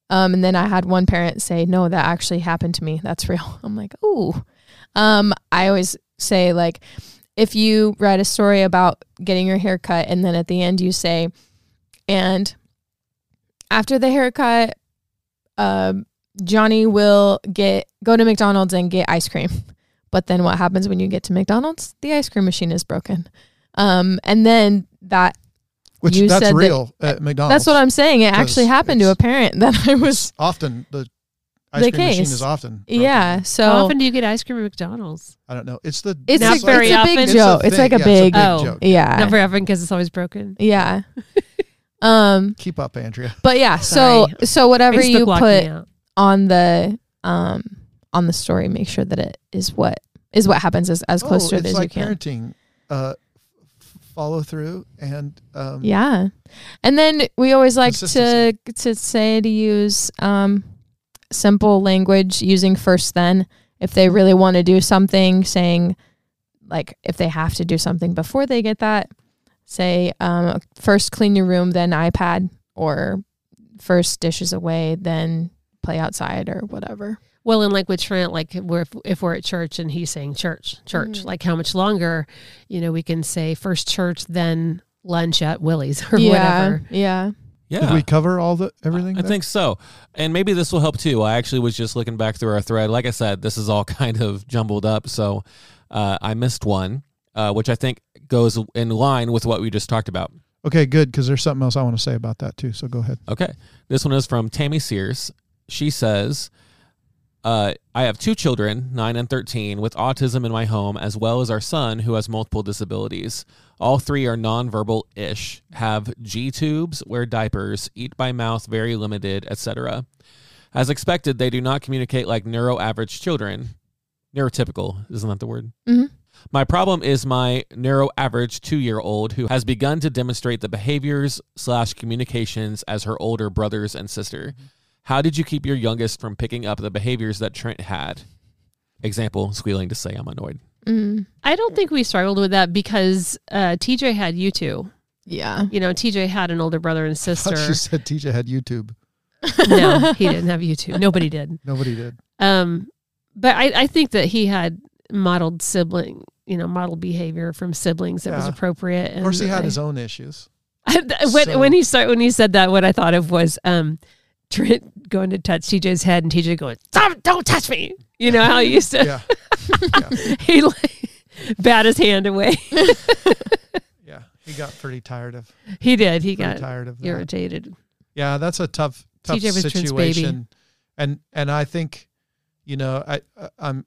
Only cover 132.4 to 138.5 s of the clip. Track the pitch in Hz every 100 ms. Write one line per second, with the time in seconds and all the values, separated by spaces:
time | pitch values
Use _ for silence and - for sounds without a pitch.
132.4 | 110 113 107 104 - 107 104 110 110 113
133.4 | 107 95 107 104 104 - 101 - 101 -
134.4 | - 131 135 _ _ _ - 135 156 151
135.4 | 156 151 135 139 113 117 113 - 113 101
136.4 | 117 120 107 104 104 98 110 120 110 104
137.4 | 107 - 117 - 92 92 69 - - _
138.4 | _